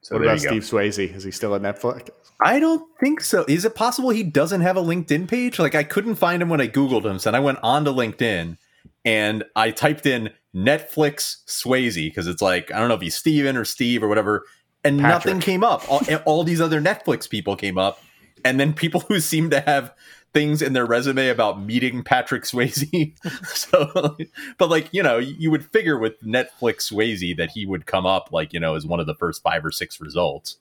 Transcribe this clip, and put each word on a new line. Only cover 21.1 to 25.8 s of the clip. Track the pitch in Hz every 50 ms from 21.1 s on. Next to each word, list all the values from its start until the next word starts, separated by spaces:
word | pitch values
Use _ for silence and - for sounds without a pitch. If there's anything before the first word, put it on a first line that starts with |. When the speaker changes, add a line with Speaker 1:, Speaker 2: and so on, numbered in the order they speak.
| 135 131 131 131
Speaker 1:
about | 123 113 117 104 98 101
meeting | 98 104 113 123 123 127 123 123 117
Patrick | - 131 127 120 - - 120 -
Swayze. | - - 123 120 123 - - 139 151 175 180 156 151 - _
<laughs> | - 180 - - 190 - -
So, | - - - - 185 147 147 - 185 156 147 151 - - - _ - 285 285 254 _
but, | 185 165
like, | 165 160 156 -
you | - 185 190
know, | 147 120 113
you | 123 135 147 156 160 160
would | 156 151 151 -
figure | - 220